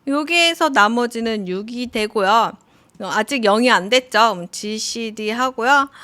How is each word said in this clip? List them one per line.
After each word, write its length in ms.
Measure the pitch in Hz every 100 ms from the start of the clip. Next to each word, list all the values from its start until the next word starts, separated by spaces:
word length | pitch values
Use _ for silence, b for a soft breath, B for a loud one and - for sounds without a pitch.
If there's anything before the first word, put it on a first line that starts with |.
| -
여기에서 600 | 285 311 339 339 330 320
나머지는 800 | 254 208 233 240 233 233 220 185
육이 400 | 185 214 240 247
되고요. 640 | 247 214 220 190 220 196 - b b b -
어, 80 | 190
아직 300 | 170 214 277
영이 300 | 214 214 247
안 180 | 214 185
됐죠. 440 | 247 254 214 226
그럼 140 | 185 175
지씨디 800 | - 208 214 - 233 226 214 214
하고요. 580 | 233 262 254 233 285 277 B